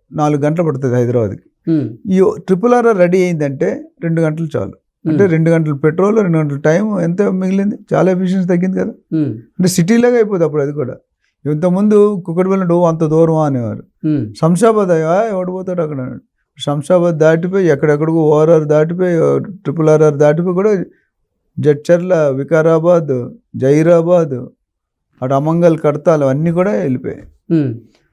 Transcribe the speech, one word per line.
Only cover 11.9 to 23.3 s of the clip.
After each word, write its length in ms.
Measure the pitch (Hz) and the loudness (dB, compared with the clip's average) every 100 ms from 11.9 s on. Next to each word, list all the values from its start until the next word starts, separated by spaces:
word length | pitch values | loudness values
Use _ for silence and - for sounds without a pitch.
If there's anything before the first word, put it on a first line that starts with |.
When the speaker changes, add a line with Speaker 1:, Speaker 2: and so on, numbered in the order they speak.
| 208 208 202 175 | 4 4 0 -4
Speaker 1:
కుక్కటిపల్లి 360 | 165 185 190 | -2 0 0
అంటే, 120 | 175 | 0
"ఓ, 100 | 170 | 2
అంత 200 | 170 165 | 0 0
దూరమా?" 420 | 156 156 165 160 151 | 0 2 2 2 0
అనేవారు. 360 | 131 113 104 - _ 156 | -2 -4 -8 -14 _ -4
Speaker 2:
Hmm. 260 | 151 107 | -2 -4
Speaker 1:
"శంషాబాద్ 560 | 101 160 175 226 214 190 | -2 0 2 4 2 2
అయ్యా, 400 | 165 160 185 226 | 0 2 0 0
ఎవడు 220 | 190 180 | -4 -6
పోతాడు 300 | 185 185 175 | -8 -6 -6
అక్కడ?" 180 | 156 143 | -6 -6
అన్నాడు. 200 | 127 123 - _ _ - | -10 -12 -18 _ _ -10
శంషాబాద్ 580 | - 147 139 180 175 156 | -6 -4 0 2 2 2
దాటిపోయి, 500 | 160 165 180 196 175 | 2 2 0 0 0
ఎక్కడెక్కడికో 640 | 135 156 147 156 165 156 | 2 0 0 0 0 2
ఓఆర్ఆర్ 340 | 151 156 165 | 4 4 2
దాటిపోయి, 520 | 151 151 160 175 180 165 143 139 | 2 0 0 -2 -2 0 0 0
ట్రిపుల్ 440 | 165 180 - 160 156 | -4 -8 -6 0 2
ఆర్ఆర్ 260 | 151 151 | 4 4
దాటిపోయి 400 | 143 147 160 180 | 4 2 2 -2
కూడా 300 | 175 214 196 - _ _ _ _ _ _ - | -2 0 -2 -4 _ _ _ _ _ _ -2
జడ్చర్ల, 680 | 135 143 - 175 180 170 147 | 0 0 2 0 2 0 0
వికారాబాద్, 1040 | 131 135 160 160 165 170 175 147 127 120 | -2 0 0 2 2 2 2 0 -4 -6